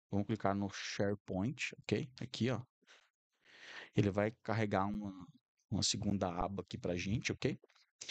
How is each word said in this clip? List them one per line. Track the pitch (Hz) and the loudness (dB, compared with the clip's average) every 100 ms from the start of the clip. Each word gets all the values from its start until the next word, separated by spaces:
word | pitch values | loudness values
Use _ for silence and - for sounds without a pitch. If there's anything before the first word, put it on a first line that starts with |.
| - | -2
Vamos | 101 104 | -2 0
clicar | 110 98 101 | 0 2 2
no | 101 | 0
SharePoint, | - - - 101 104 - 95 113 127 - - | -4 -6 0 0 0 -2 0 0 -2 -6 -6
ok? | - 104 - - | 0 0 0 -8
Aqui, | 127 - 117 | -6 0 0
ó. | 117 - _ - - _ _ _ _ - - - - - - | 0 -6 _ -20 -20 _ _ _ _ -20 -20 -16 -14 -2 2
Ele | 101 | 4
vai | 101 107 - | 4 2 0
carregar | - 110 107 98 101 | -2 0 2 2 2
uma, | 104 104 92 90 - _ _ - | 0 -6 -10 -16 -20 _ _ -4
uma | 98 | 0
segunda | 98 101 101 98 95 | 2 2 2 2 2
aba | 87 90 101 | 0 -2 -2
aqui | - - | -6 -4
pra | 90 87 | -2 0
gente, | 92 127 - | 0 0 0
ok? | 131 127 - - - _ - - | 0 0 -2 -10 -20 _ -14 -8